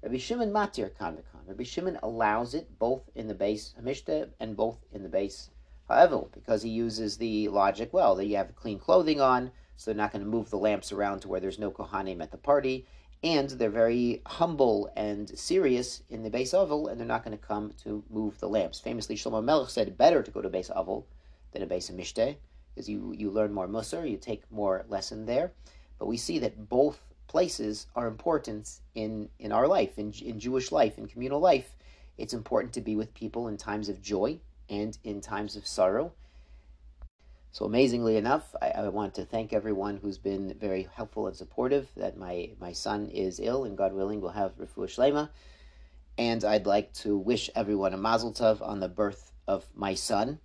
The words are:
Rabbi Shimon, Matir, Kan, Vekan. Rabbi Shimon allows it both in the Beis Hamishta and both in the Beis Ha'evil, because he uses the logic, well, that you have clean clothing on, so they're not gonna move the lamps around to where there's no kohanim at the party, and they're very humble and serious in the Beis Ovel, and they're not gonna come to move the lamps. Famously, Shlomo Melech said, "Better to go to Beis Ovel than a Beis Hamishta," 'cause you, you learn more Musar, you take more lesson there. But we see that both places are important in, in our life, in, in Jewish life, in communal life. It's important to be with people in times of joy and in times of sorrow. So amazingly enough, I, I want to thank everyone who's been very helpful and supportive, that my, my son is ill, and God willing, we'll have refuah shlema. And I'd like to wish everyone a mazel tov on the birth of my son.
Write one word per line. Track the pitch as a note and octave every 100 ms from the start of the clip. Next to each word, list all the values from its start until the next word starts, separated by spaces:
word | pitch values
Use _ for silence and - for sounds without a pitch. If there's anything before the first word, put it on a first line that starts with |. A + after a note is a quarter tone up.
Rabbi | G#2+ B2+
Shimon, | - A#3+ A3
Matir, | G#3 G3+ - G2 -
Kan, | F2 -
Vekan. | - - F2+
Rabbi | G2
Shimon | B2 - F#3 -
allows | A2 A2+ G#2+ G#2+ A#2+
it | D#3 - -
both | A#2 B2+ -
in | - A2
the |
Beis | F#2+ G2 G#2+ - -
Hamishta | A#2+ C3+ - D#3 - -
and | A2+ G#2
both | A2 A#2+ -
in | G2+
the | F#2+
Beis | F#2 G2 - - - - - -
Ha'evil, | B2 F3 B2+ -
because | - - A2
he | A2+
uses | A2+ A#2 A2 A2 G2+
the | A#2 G#2+ G#2
logic, | G2+ G2 - A2+
well, | F3+ C#3+
that | F#2
you | G2+ G2+
have | F#2+ -
clean | A#2 G2+
clothing | - - D#3 D3
on, | C3+ B2+ B2+ - - -
so | -
they're | G#2
not | G#2
gonna | G#2
move | G2+ A2+ G#2+
the | G2+
lamps | G#2+ G#2 -
around | G2 G2+ G2
to | F#2+
where | F#2
there's | F#2+ F#2
no | G#2
kohanim | - F#2+ G2 G2 F2+
at | D#2
the | -
party, | - C#3+ C3 C3 - - - -
and | E3 D#3 C#3
they're | B2+ A2+
very | G#2+ A2+ A#2+ A#2+ A2+
humble | - - E3+ D#3 C3 G#2 G2+ -
and | G#2+ G#2 G#2+ -
serious | - F#3 D#3 B2 B2 - -
in | A2+
the | A2
Beis | A#2 B2+
Ovel, | F3+ F#3 D3 D#3
and | A#2
they're | A#2
not | A#2
gonna | A2+ G#2+
come | - G#2 G#2 -
to | - G#2+ G#2
move | G#2+ G#2+ -
the | F#2+
lamps. | G#2+ F#2 -
Famously, | A#2+ A#2+ G#2 G#2+
Shlomo | A#2+ A2+
Melech | A#2 D3+ B2+
said, | - G2+ F#2+
"Better | C#3+ E3
to | -
go | G2+
to | F#2+
Beis | F2+ F2+
Ovel | F#2+ F2+ G2 - - - - -
than | -
a | F#2
Beis | F2+ -
Hamishta," | F2+ F2 - A#2+ D3 - - -
'cause | - -
you, | G#2 G2
you | - G#2+
learn | G#2 G#2+
more | G2+ F#2
Musar, | G#2+ A2+ E3 D#3+
you | G2+
take | - G#2+ -
more | G#2+ G#2 F#2 F2
lesson | G2 - A2 A2
there. | B2 F3 - - - - -
But | F#2+
we | A#2+
see | - E3
that | A#2+ G#2 G#2
both | B2 D3 - - - -
places | D#3+ F3 - G#2+ G#2 -
are | - A#2
important | A2 E3+ D#3 A#2+ G#2+ G#2+ - -
in, | - G#2+ A2 G#2 -
in | G#2+
our | G#2+ C3+
life, | F#3 G#2 -
in, | G#2+ G#2
in | A#2+ A2
Jewish | A2+ B2+ B2+
life, | D#3+ A2+ -
in | -
communal | A#2+ B2+ C#3
life. | F3+ C#3 B2 - - - - -
It's | A2
important | A#2+ A2 A#2+ A#2
to | A#2+
be | A2+ G#2+
with | A2
people | - A2 A#2+ A#2+
in | G#2
times | - G#2 G#2
of | F#2
joy | G2 G2+ A2 E3 - - -
and | G2+ G#2+ G#2+
in | A2+ G2+
times | F#2+ G#2 G#2+
of | G#2 -
sorrow. | - F#2 G#2+ E3 - - - - - - - - - - _ - - -
So | - G2+
amazingly | A2+ C3 A#2+ A#2 A2
enough, | A2 D3+ - -
I, | C3
I | - G#2
want | G2 G2+ -
to | F#2
thank | A2+ A2
everyone | A2 G#2+ G2 G2+ G2+
who's | G2+ F#2
been | G2+ G2 F#2+ -
very | G#2 F#2+ F#2+
helpful | - G#2+ - G2+
and | F#2+
supportive, | F#2 - B2 C#3+ C3+ -
that | G2 -
my, | F#2 F2+ F2 -
my | F2
son | F2 G#2+ G#2 G#2
is | G2 F#2+ F2+
ill, | G#2 C3
and | B2+ G2
God | F#2+
willing, | F#2+ G2 G#2+
we'll | F2+
have | G2+ G2 -
refuah | F2 - F#2+
shlema. | - C3 D3 D3+ - - - - - - - - -
And | A#2 A2+
I'd | G#2 G#2+ G2
like | G2+ G2
to | - G#2+ G2+
wish | F#2+ A#2 -
everyone | - G2+ G#2 F#2+
a | F#2+
mazel | G#2 A2+ A#2
tov | G#2 A2+ G#2+
on | - G2+
the | F#2
birth | F2+ G#2 G2 - - -
of | F#2+ -
my | - G2+
son. | F#2+ - G2+ A#2 D#3